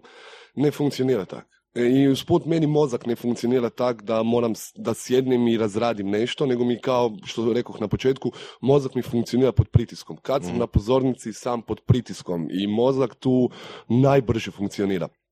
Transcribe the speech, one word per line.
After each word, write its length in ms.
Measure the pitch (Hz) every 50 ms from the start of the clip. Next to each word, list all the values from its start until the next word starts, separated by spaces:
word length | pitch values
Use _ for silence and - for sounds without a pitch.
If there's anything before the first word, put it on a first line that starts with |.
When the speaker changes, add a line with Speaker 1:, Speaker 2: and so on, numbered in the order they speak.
| - - - - - - - - - _ -
Speaker 1:
ne 160 | - 139 147
funkcionira 540 | 135 - 147 139 - - 127 131 127 104 90
tako. 200 | - 71 58 - _ _ _ _ _
E, 100 | - 117 120
i 240 | 120 131 135 139
usput 380 | 139 135 127 - - 165 170 135
meni 220 | 147 165 165 160
mozak 380 | 151 151 147 151 139 120 113 -
ne 100 | 120 117
funkcionira 540 | - - 120 120 - - 117 127 131 120 113
tak 340 | - - 123 123 120 107 104
da 200 | 104 113 110 113
moram 280 | 113 120 120 120 113
s-, 200 | 104 - - - -
da 180 | - 107 117 110
sjednem 540 | - - - 123 127 131 127 127 120 120
i 100 | 117 117
razradim 520 | 107 113 107 95 110 117 120 113 104 98 98
nešto, 360 | 101 107 117 123 - - 156
nego 200 | 131 123 120 120
mi 140 | 120 123 -
kao, 320 | - 135 127 123 123 117 107 92 -
što 300 | - - - 113 120 110
rekoh 280 | 120 117 - 101 -
na 60 | 110
početku, 440 | 98 - 101 - 131 139 127 - 120 - - - - - -
mozak 340 | - 123 139 143 131 127 -
mi 60 | 127
funkcionira 500 | 113 - - 120 110 - - 123 135 123
pod 180 | 107 - 110 -
pritiskom. 480 | - 113 110 - - - - - 80
Kad 240 | - - - 131 143
sam 100 | 151 87
Speaker 2:
Mhm. 80 | 90 120
Speaker 1:
na 80 | 120
pozornici, 640 | 110 - - 101 107 131 131 131 131 120 - - 110 104
sam 280 | - - 127 123 117
pod 180 | 107 - 107 -
pritiskom 640 | _ - 127 127 110 - 98 - - - 90 85 80 - -
i 140 | 92 98
mozak 480 | 104 104 110 120 135 135 131 131 113 -
tu 340 | - - 131 127 127 123 117 - - - - - - - -
najbrže 600 | 113 123 135 135 135 113 98 101 113 113 - 101
funkcionira. 560 | - - 98 98 - - 101 98 98 87 80 - _ _ _ _